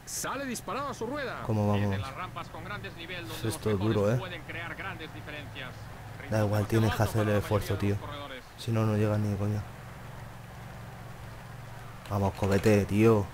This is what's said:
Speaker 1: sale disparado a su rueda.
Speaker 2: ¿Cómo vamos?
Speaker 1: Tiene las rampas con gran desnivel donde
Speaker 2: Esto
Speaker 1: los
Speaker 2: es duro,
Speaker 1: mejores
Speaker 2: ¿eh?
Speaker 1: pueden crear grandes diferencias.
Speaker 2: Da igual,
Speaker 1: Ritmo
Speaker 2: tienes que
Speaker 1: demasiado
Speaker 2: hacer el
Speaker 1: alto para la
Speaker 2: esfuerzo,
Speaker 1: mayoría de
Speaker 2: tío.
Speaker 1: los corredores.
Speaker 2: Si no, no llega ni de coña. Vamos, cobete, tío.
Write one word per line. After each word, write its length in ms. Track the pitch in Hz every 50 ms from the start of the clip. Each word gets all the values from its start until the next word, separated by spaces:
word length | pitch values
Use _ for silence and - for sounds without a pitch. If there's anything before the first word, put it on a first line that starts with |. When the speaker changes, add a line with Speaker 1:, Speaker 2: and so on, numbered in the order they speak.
| -
Speaker 1:
sale 400 | - - - - 160 226 269 285
disparado 440 | 262 233 - - - 185 254 285 277
a 40 | 233
su 120 | - 233
rueda. 380 | 220 285 294 269 220 165 135 113
Speaker 2:
¿Cómo 220 | 110 110 107 104
vamos? 140 | 104 104 101
Speaker 1:
Tiene 160 | 104 101 98 98
las 160 | - 135 135
rampas 320 | 151 180 180 - 170 156 -
con 140 | - 160 165
gran 180 | 185 208 208
desnivel 460 | 196 190 175 165 165 165 185 175 170
donde 220 | 165 - - 113 113
Speaker 2:
Esto 200 | 104 - - 110
Speaker 1:
los 100 | 107 95
Speaker 2:
es 60 | 101
duro, 160 | 110 107 107
Speaker 1:
mejores 140 | 101 104 123
Speaker 2:
¿eh? 40 | 127
Speaker 1:
pueden 220 | - 180 - - -
crear 320 | - 156 165 170 165 156
grandes 380 | - 170 196 180 160 156 160 -
diferencias. 560 | - - 156 147 147 143 - - 139 131 127 - - - - - - - - - - - -
Speaker 2:
Da 80 | 107 110
igual, 240 | 107 101 107 107 101
Speaker 1:
Ritmo 40 |
Speaker 2:
tienes 240 | - 110 113 110 104
que 60 | -
Speaker 1:
demasiado 120 | - 107 -
Speaker 2:
hacer 120 | - 110
el 60 | 107
Speaker 1:
alto 0 |
para 60 | 107 104
la 40 | 104
Speaker 2:
esfuerzo, 340 | - - 107 98 - - 101
Speaker 1:
mayoría 160 | 98 101 101
de 60 | 98
Speaker 2:
tío. 120 | 101 -
Speaker 1:
los 80 | - -
corredores. 260 | 143 143 139 135 127 - - -
Speaker 2:
Si 140 | - - 117
no, 140 | 113 110 110
no 120 | 110 107
llega 200 | 104 107 104 107
ni 120 | 107 104 104
de 80 | 101
coña. 260 | 95 104 104 104 104 107 - - - - - - - - - - - - - - - - - - - - - - - - - - - - - - - - - - - - - - - - - - - - - - - - -
Vamos, 240 | 101 101 98 95 -
cobete, 500 | - 104 95 98 98 - 110 104 101 98
tío. 400 | 82 95 104 113 117 113 104 98 -